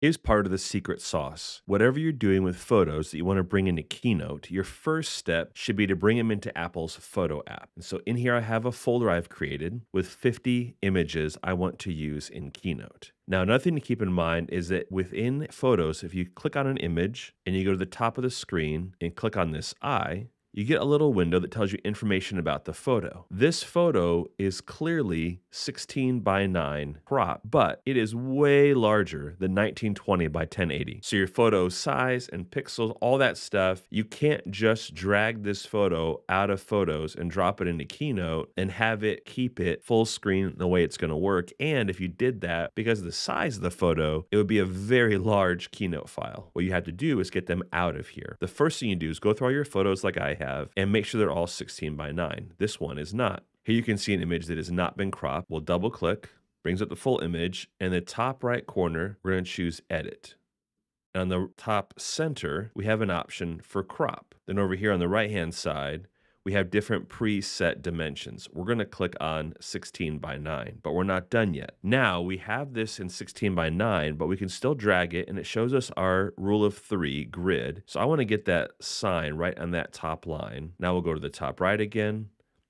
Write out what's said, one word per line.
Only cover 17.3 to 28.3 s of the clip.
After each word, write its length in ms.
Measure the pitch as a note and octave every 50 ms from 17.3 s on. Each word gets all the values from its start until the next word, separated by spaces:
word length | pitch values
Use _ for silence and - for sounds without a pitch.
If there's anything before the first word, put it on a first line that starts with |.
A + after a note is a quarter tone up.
| - _ -
and 80 | F#2 F#2+
you 100 | F#2+ F#2
go 60 | G2
to 60 | G2
the 100 | F2+ F#2
top 320 | F#2 - - A#2 A#2 - C3
of 40 |
the 80 | B2+ B2+
screen 680 | B2 - - - G2 E2+ D#2 D2+ D#2 D#2+ F2+ F#2 - -
and 140 | E2+ E2 -
click 220 | - - A2 -
on 160 | G2+ F2 D#2+
this 200 | D2+ D2+ - - - -
eye, 460 | - C#3+ C3+ G2+ - C#2 - G2 A#2 - _ _ _ _
you 120 | - G#2 G#2
get 160 | B2 D#3+ D2+
a 40 | A2
little 280 | C#3+ D3 D3 D#3 C#3+
window 260 | A#2 F#2 F2 E2 F2+ F2+
that 140 | F2+ -
tells 180 | - A#2 G#2 F#2
you 80 | G2+ - -
information 520 | G2+ G#2 - A2+ G#2 G2 F#2 - - G2+
about 280 | F2+ D#2+ D#2+ C#2+ C2 -
the 80 | D#2+
photo. 520 | D#2 - - C#3 B2+ G#2+ - - - F2+ - -
This 320 | F2+ G2 C3+ D#3+ E3 -
photo 640 | - - - E3+ F3 E3+ C3 F#2+ E2+ E2+ E2+ F2 E2 - -
is 240 | - G2 F#2+ F#2 -
clearly 840 | - - - - D#3 E3 E3+ D#3 B2+ F#2+ E2+ E2 E2 E2+ F2+ F#2 - _
sixteen-by-nine 1500 | - - - - - - - - - C3+ C3 B2+ B2+ A#2 F#2+ G2+ G2 G2 G2 F#2+ F#2 E2+ D2+ C#2+ D2 D2 D2 D2 D2+ - -
crop, 380 | - C#3 B2+ G2+ E2 - - - A2
but 320 | D#3 C#3+ G#2 D#2 - - _
it 100 | C3+ C3+
is 200 | B2 A2 G#2+ A2+
way 580 | A#2+ B2+ C3